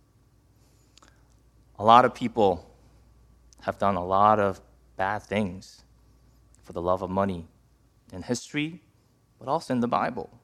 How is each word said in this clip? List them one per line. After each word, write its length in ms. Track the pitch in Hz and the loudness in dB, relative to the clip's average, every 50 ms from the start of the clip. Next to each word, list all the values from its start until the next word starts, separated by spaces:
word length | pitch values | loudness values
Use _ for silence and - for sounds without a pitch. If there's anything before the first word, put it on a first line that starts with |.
| _ _ _ _ _ _ _ _ _ _ _ _ _ _ _ _ _ _ _ - - - _ _ _ _ _ _ _ _ _ _ _ _ _ - | _ _ _ _ _ _ _ _ _ _ _ _ _ _ _ _ _ _ _ -20 -20 -20 _ _ _ _ _ _ _ _ _ _ _ _ _ -2
A 40 | 101 | 4
lot 220 | 107 117 123 127 | 8 8 8 8
of 80 | 123 - | 6 2
people 580 | - 127 117 113 120 107 98 90 82 - - - _ - - _ _ _ _ _ _ _ _ - _ _ - - _ | -2 -8 -6 0 2 2 2 2 0 -6 -16 -20 _ -20 -20 _ _ _ _ _ _ _ _ -20 _ _ -20 -20 _
have 180 | - - 95 - | -8 -8 -6 -2
done 160 | 101 98 98 | -2 -2 -2
a 100 | 90 90 | -2 -4
lot 340 | 90 95 98 104 107 107 104 | -2 0 4 4 4 4 4
of 220 | 101 98 95 - - - _ _ _ _ _ | 2 0 -2 -4 -12 -20 _ _ _ _ _
bad 280 | - 92 95 107 104 - | -6 -4 -4 -4 -6 -8
things 600 | - 98 104 110 92 87 95 98 - - - _ _ _ _ _ _ _ _ _ _ _ _ _ _ _ _ _ | -6 -4 -4 -4 -4 -8 -12 -16 -20 -20 -20 _ _ _ _ _ _ _ _ _ _ _ _ _ _ _ _ _
for 100 | - 90 | -12 -10
the 80 | 90 | -4
love 200 | 87 87 92 92 | -2 0 0 0
of 80 | 98 90 | -2 -4
money 380 | 92 98 98 98 92 85 82 - _ _ _ _ _ _ _ _ _ _ _ _ - | -2 0 0 0 -2 -6 -10 -16 _ _ _ _ _ _ _ _ _ _ _ _ -16
in 80 | 87 | -16
history, 600 | 87 - 123 117 - - - 147 147 156 170 170 - _ _ _ _ _ _ _ _ _ _ _ | -6 -6 -6 -6 -6 -8 -6 -6 -6 -6 -8 -14 -20 _ _ _ _ _ _ _ _ _ _ _
but 80 | 123 131 | -8 -6
also 260 | 139 165 - - 131 | -6 -6 -4 -4 -2
in 60 | 123 | -2
the 80 | 117 120 | -2 0
Bible. 420 | - 196 196 - - - 82 - - - | 0 -2 -2 -2 -6 -8 -14 -14 -18 -20